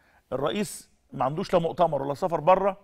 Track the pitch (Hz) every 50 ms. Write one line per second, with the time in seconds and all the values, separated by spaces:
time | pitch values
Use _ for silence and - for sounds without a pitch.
0 | _ _ _ _ _ _ 127 127 135 - - 208 208 - - - - _ _ _
1 | _ _ - 139 127 131 151 160 202 - - 175 170 160 - - 175 160 147 135
2 | 139 139 143 - 190 180 165 156 147 175 185 190 190 202 190 -